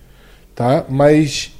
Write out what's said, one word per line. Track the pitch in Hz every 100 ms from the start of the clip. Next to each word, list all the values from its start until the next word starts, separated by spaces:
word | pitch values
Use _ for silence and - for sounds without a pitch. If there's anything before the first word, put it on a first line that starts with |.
| - - - - _ -
tá? | 120 160 147
Mas | 135 147 156 147 - -